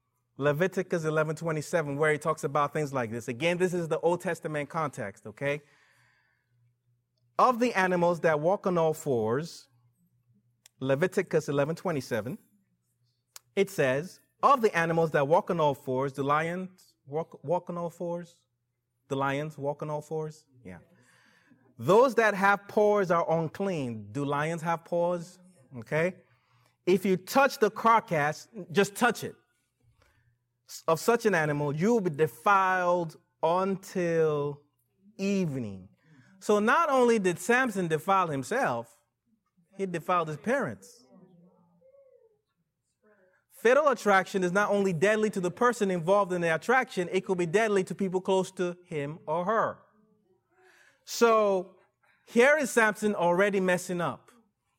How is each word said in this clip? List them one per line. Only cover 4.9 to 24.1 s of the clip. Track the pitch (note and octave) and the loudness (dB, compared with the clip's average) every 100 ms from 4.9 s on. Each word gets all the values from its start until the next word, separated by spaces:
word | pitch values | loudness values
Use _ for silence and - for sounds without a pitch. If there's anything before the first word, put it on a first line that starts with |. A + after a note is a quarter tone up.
| D3+ G#2 - A2 | -6 -10 -12 -18
okay? | - C#3+ D3 - _ _ _ _ _ _ _ _ _ _ _ _ _ _ _ _ - | -8 -6 -6 -8 _ _ _ _ _ _ _ _ _ _ _ _ _ _ _ _ 0
"Of | A3 A#3 | 2 2
the | A#3+ | 0
animals | F#3+ F#3 F3+ F3 F3 | 2 0 2 2 2
that | E3 D3+ | 0 2
walk | D#3 G3+ G3+ | 0 0 0
on | F3 | 0
all | D#3+ | 0
fours," | D#3 D3 B2 G#2+ B2 E3+ - - _ _ _ _ _ _ _ _ _ - _ | -2 -2 -2 0 -2 -4 -14 -20 _ _ _ _ _ _ _ _ _ -20 _
Leviticus | C3+ C3+ F3+ G#3 F#3 D#3+ - | -2 0 0 -2 -2 -2 0
eleven | C#3+ C#3+ E3+ | -2 -2 -2
twenty-seven, | F#3 D3+ - A#2 G#2+ G3 _ _ _ _ _ _ _ _ _ - _ - | -4 -6 -4 -6 -4 -10 _ _ _ _ _ _ _ _ _ -20 _ -2
it | G3 | -2
says, | - C#3 C3 F3 - _ _ | 0 0 0 -4 -14 _ _
"Of | A3 C4+ | 2 4
the | A3 E3+ | 4 2
animals | E3 E3+ E3 | 2 2 2
that | D3+ C#3 | 2 4
walk | E3+ - | 2 2
on | F#3 | 0
all | D3+ | 0
fours, | C3+ - B2+ C#3 | 0 -4 -4 -4
the | C3+ | -4
lions | C#3 D3 E3 F3+ F#3 - _ _ - | 0 0 0 -6 -10 -16 _ _ -10
walk, | D3 E3 - | -8 -8 -12
walk | - F3 F3 | -4 -4 -4
on | F3 | -8
all | E3+ | -8
fours? | - F3 F3 E3+ _ _ _ _ _ _ _ _ | -8 -8 -8 -10 _ _ _ _ _ _ _ _
The | C3+ | -4
lions | C3+ C#3 D#3 D3+ | -2 -2 -6 -8
walk | C#3 D3 | -8 -8
on | D3+ | -8
all | D3+ | -8
fours?" | D3+ D#3+ D#3 D3 _ B2 G2 | -8 -10 -10 -14 _ _ -20
Yeah. | F2 - _ _ _ _ _ _ _ _ - | -20 -20 _ _ _ _ _ _ _ _ -10
"Those | A#2 G3+ C4+ A3 | 2 6 6 4
that | A3 | 2
have | G3+ G3 G3+ - | 2 2 2 0
paws | - G#3 G#3 F3+ | 2 4 4 2
are | E3+ E3+ | 2 4
unclean." | E3 D#3+ - G3 E3 B2+ A2+ G2+ | 2 0 -4 -4 -4 -6 -8 -8